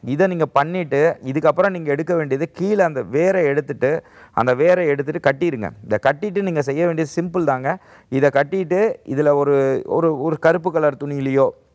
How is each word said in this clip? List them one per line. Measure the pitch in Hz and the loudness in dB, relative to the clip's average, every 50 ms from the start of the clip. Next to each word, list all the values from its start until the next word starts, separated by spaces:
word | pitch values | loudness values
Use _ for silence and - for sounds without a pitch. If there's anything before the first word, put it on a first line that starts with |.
| - 131 156 | -6 -6 0
இதை | 147 185 190 | 0 0 0
நீங்க | 180 170 156 135 _ 139 | 2 -2 -2 0 _ 0
பண்ணிட்டு, | 143 160 175 185 175 147 135 139 151 165 151 - - 131 | 0 2 -2 -6 -4 -2 0 2 2 2 0 -2 -8 -4
இதுக்கப்புறம் | 131 156 151 156 147 170 185 196 185 180 | -4 2 2 2 2 4 0 0 0 -4
நீங்க | 160 147 143 | -2 -2 -2
எடுக்க | 143 165 156 180 165 | -2 0 -2 -2 -2
வேண்டியது, | 156 143 131 139 160 - | -2 -2 -2 -4 -4 -8
கீழே | _ - 175 196 214 202 185 165 | _ -6 -2 -2 2 2 2 0
அந்த | 156 131 117 87 113 | 0 -4 -8 -4 -2
வேரை | 147 170 185 190 190 165 143 | 0 2 2 2 2 0 0
எடுத்துட்டு, | 139 143 147 - 143 - - 131 151 - - - _ - - - _ - | 0 -2 -4 -4 -6 -2 -2 -2 -2 -2 -6 -12 _ -20 -20 -8 _ -2
அந்த | 117 123 127 | 2 2 2
வேரை | 123 147 175 180 180 175 151 | 2 4 4 4 4 2 0
எடுத்துட்டு | 143 139 143 143 151 170 - 143 | 0 -2 -2 -6 -6 0 0 0
கட்டிருங்க. | 135 135 170 170 143 117 107 82 - - 110 | 0 2 -2 -2 -2 -2 -6 -8 -8 -12 -6
இதை | - 104 104 - 135 | -4 -4 0 2 0
கட்டிட்டு | 147 143 180 208 180 202 | 0 0 -4 -4 -4 -2
நீங்க | 196 190 170 151 | -2 -2 -2 -2
செய்ய | 135 139 139 151 170 | -2 -2 -2 0 0
வேண்டியது | 175 165 156 160 147 - - | 0 0 -2 -4 -4 -4 -6
சிம்பிள் | 170 185 165 196 165 147 | -6 -4 -2 -2 0 0
தாங்க. | 135 127 127 139 175 190 _ - - - _ _ | 0 0 -2 -4 -6 -6 _ -20 -20 -20 _ _
இதை | 127 135 139 143 135 | 0 2 2 4 4
கட்டிட்டு | 139 143 143 190 190 185 151 175 185 214 226 - - _ | 2 0 0 -2 -4 -2 0 0 0 0 0 -2 -6 _
இதுல | - 135 135 151 147 147 | -6 -2 0 2 4 4
ஒரு, | 143 143 143 143 139 135 135 135 - - | 4 4 2 4 2 4 2 0 -2 -2
ஒரு, | - - 147 165 165 156 135 | -2 -2 0 2 0 0 0
ஒரு | 135 165 160 151 | -2 -4 -4 2
கருப்பு | - 160 165 175 160 185 | 4 4 4 4 0 -2
கலர் | 160 165 156 147 139 123 143 | -2 0 0 0 0 -2 -8
துணியிலையோ | 147 143 139 135 135 131 135 135 127 - _ _ _ | -8 -6 -4 -4 0 2 2 2 2 0 _ _ _